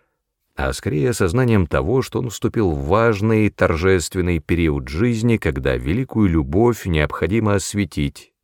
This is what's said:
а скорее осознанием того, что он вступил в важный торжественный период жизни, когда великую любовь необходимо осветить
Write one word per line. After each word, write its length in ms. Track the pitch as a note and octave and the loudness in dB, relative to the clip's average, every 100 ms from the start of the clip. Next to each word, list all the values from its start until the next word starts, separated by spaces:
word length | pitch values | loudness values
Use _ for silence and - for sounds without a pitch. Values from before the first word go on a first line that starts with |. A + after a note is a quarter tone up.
| _ _ _ _ _ - | _ _ _ _ _ -6
а 160 | C2+ | -4
скорее 380 | C2+ - D3 C3 | -4 -4 -2 -2
осознанием 560 | A#2 F#2 A2 B2 A2 E2 | 0 0 2 2 2 2
того, 340 | D2 C#2+ C3 | 0 0 -2
что 200 | - - | -2 -6
он 100 | B2+ | -6
вступил 400 | - A2+ A#2 G2 | -4 -4 0 0
в 160 | D2 C#2 | 0 0
важный 640 | G2+ A#2 G2+ A2 A2 G#2+ | 2 2 2 2 2 2
торжественный 880 | - F#2 E2 F#2 F#2+ D#2 F#2+ F2 E2+ | 2 0 2 2 2 0 -2 0 -2
период 500 | - E2+ E2 C#2+ B1 | 0 0 0 0 -4
жизни, 480 | D2+ A#2+ A2+ A#2 A2+ | -2 0 0 0 0
когда 400 | E2 C2 C2 B1+ | 0 -2 -2 -2
великую 540 | B1 G#2 C3 A2 G2+ | -2 -4 -2 2 2
любовь 560 | E2 C2+ E2+ A#2+ A#2 G2 | 2 0 2 2 0 -2
необходимо 680 | D#2+ D2 - E2 A2 G#2+ | 0 0 -2 -2 0 0
осветить 800 | G2+ - G2+ G2 - C#2+ - - _ | 0 -2 -4 -4 -2 -4 -6 -20 _